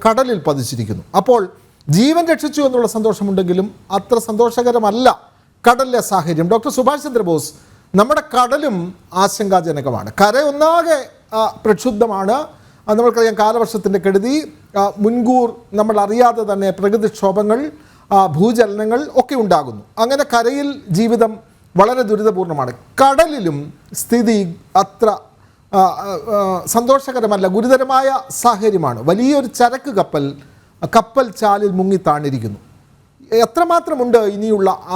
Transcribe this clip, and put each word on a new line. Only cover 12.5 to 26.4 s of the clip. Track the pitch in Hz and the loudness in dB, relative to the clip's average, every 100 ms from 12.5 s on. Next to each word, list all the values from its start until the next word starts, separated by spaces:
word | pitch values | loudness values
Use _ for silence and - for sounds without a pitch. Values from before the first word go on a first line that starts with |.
| - - _ - | -14 -20 _ -2
ആ, | 214 | 2
നമ്മൾക്കറിയാം, | 240 233 226 214 | 2 2 0 2
കാലവർഷത്തിൻ്റെ | 214 233 226 214 196 190 | 0 0 -2 -2 -2 0
കെടുതി, | 180 196 226 294 294 - - 202 | 0 0 0 -2 -4 -16 -8 -2
ആ, | 202 202 | -2 0
മുൻകൂർ | 208 240 233 254 233 - - 202 | -2 0 2 2 0 -4 -8 -2
നമ്മൾ | 220 208 | 0 0
അറിയാതെ | 202 226 247 226 208 | 0 2 2 2 -4
തന്നെ | 196 196 | -2 -2
പ്രകൃതിക്ഷോഭങ്ങൾ, | 190 196 214 208 - 196 190 208 233 302 - - _ _ 196 | -2 0 0 -2 -2 -2 0 0 -2 -4 -12 -20 _ _ 2
ആ, | 190 147 | 2 2
ഭൂചലനങ്ങൾ | 214 233 220 208 214 240 302 262 | 0 2 0 0 -2 -2 0 -2
ഒക്കെ | 247 269 | 0 -2
ഉണ്ടാകുന്നു. | 208 170 135 107 - - | 2 2 0 -10 -14 -4
അങ്ങനെ | 233 277 285 | -2 0 0
കരയിൽ | 233 233 277 285 277 208 170 | 0 0 -2 -6 -8 -4 0
ജീവിതം | 226 226 220 214 - _ _ 175 | 2 2 0 -2 -18 _ _ 2
വളരെ | 208 254 220 | 2 2 0
ദുരിതപൂർണ്ണമാണ്. | 214 214 185 175 147 123 - - - | 0 0 0 -4 -4 -6 -8 -14 2
കടലിലും | 269 269 330 294 175 143 147 - _ - | 4 4 2 0 -4 -4 -10 -18 _ -14
സ്ഥിതി | - 233 226 214 185 170 - 185 | -2 0 2 0 -2 -8 -2 0
അത്ര, | 196 - 220 | 0 0 0
ആ, | 190 - _ _ _ _ 196 | 0 -10 _ _ _ _ 2
ആ, | 185 139 196 180 233 | 2 0 -8 -8 -4
ആ, | 208 | -2